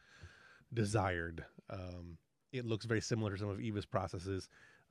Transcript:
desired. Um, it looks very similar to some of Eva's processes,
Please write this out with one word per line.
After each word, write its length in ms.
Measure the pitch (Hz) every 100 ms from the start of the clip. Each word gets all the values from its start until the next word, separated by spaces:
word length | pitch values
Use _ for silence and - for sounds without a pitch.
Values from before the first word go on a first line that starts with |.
| - - - - - - -
desired. 720 | 117 104 107 95 87 85 82 - - -
Um, 500 | 98 90 90 87 82 _ _ _
it 120 | 131
looks 200 | 113 110
very 160 | 113 113
similar 320 | - 117 107
to 60 | 95
some 100 | 104
of 120 | 101
Eva's 240 | 117 104
processes, 640 | - 104 92 98 87 95 - - - - _